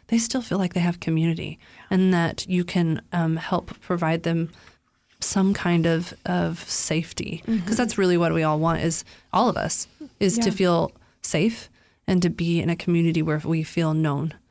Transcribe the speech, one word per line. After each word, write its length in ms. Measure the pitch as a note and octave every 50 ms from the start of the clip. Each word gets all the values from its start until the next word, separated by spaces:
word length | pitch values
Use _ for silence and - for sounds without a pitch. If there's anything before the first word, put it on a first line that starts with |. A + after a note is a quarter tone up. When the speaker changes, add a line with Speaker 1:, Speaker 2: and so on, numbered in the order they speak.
| _ -
Speaker 1:
they 100 | A3+ A#3
still 240 | A3+ - - C4 A#3
feel 160 | - - G3+
like 160 | F#3+ F3 -
they 60 | F3+
have 180 | E3+ F3 F3 F3
community 580 | - E3+ D#3+ D#3+ D#3+ E3+ E3 F3 E3 D#3 D#3 - - - - - - -
and 240 | F#3+ F#3 F#3 F#3 F#3
that 320 | E3+ E3 - - - - -
you 160 | F3+ F3+ F3
can, 360 | F3 - F3+ E3+ D#3+ D#3+ - - - -
um, 240 | F3 E3 D#3+ D#3+
help 440 | D#3+ - - F#3 E3+ - - - -
provide 440 | - - F3+ E3+ F3 D#3+ E3 E3 D#3+
them 260 | E3+ E3 E3 E3 E3 - - - - - _ _ _ _ _ _ _ _ -
some 340 | - - - G3+ F#3+ G3 G3+
kind 320 | - - F3 F3 E3+ E3
of, 280 | E3+ E3 E3 F3 - - - -
of 420 | F3+ F3+ F3 E3+ E3 E3 - - -
safety. 760 | - - - - D#3 E3 D#3+ - - - - - - E3 -
'Cause 80 | A3+ A3+
Speaker 2:
Mm-hmm. 200 | G#3 E3+ G3 A3+
Speaker 1:
that's 220 | A#3+ B3 A#3 -
really 200 | G#3 F#3+ F3+ F3 E3+
what 160 | E3+ E3 D#3+
we 80 | E3 D#3+
all 160 | D#3 D3+ D3+
want 240 | D#3+ E3 E3 - -
is, 220 | E3+ D#3+ - - - - - _ _ -
all 160 | F3+ B3 A3+
of 80 | -
us, 300 | - - - - - - - _ - D#4 - _ -
is 180 | G#3 F#3 F3 A#3
to 80 | A3+
Speaker 2:
Yeah. 80 | G3 F#3
Speaker 1:
feel 360 | F#3+ F#3+ F3+ E3+ E3 D#3+ - - - _ _ _ _ -
safe 480 | - - D#3 F3+ A3+ A3+ - - - _ _ _ _ _ _ - -
and 140 | F#3 F3+ F3+
to 80 | E3+
be 300 | - - E3 E3+ E3+ E3+
in 100 | - F3
a 60 | E3+
community 440 | E3+ - F#3 F3 E3+ E3 E3 E3 D#3+
where 220 | D#3+ D#3+ D3+ D#3 D3+
we 200 | D#3 E3 D#3+ D#3+
feel 280 | - - E3+ E3 D#3 D#3
known. 400 | D#3 D#3+ D3+ C#3+ C#3+ D#3+ D#3+ - - _ -